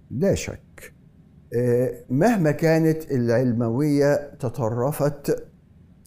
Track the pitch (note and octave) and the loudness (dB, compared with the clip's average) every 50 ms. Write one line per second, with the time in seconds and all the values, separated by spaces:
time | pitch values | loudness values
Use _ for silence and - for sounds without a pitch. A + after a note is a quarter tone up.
0 | - - G#2 C3 F#3+ G2 F#2 - - - - - - _ - - - - - - | -16 -10 -4 -2 0 0 0 0 -4 -8 -12 -14 -18 _ -20 -20 -20 -20 -20 -20
1 | - - _ - - - - - - - A#2+ A#2+ B2 A#2+ A#2+ B2 B2+ - - - | -20 -20 _ -20 -20 -20 -20 -20 -14 -6 -4 -2 0 2 2 2 0 -2 -4 -8
2 | - - B2+ C#3+ F#3+ B3 A#3 F#3+ D#3 D3+ C#3+ - E3 D#3+ D#3+ D#3+ D#3+ D#3+ D#3 D#3+ | -6 -4 0 2 4 4 4 2 2 0 0 2 2 2 4 4 4 2 0 0
3 | - - C#3+ B2 A#2+ A#2 A#2 A#2+ C3 B2 A2 A#2+ A#2+ A#2 A#2 C3+ D3+ D3+ C#3+ C#3+ | -4 -4 -2 -2 0 2 2 2 2 0 0 0 -2 -2 0 0 0 0 2 2
4 | C#3 C#3+ C#3+ - - - - - C#3+ A2+ - C#3+ A#2 G#2+ A#2 A#2+ A#2+ C#3+ D3 - | 4 4 2 0 -2 -6 -10 -8 -8 -6 -4 -4 -4 -4 -2 -2 -2 -2 -2 -2
5 | C#3 D3 D3 - - - - - - - - _ _ _ _ - - - - - | -2 -2 -2 -4 -4 -4 -4 -4 -6 -12 -20 _ _ _ _ -20 -20 -20 -20 -20
6 | - | -12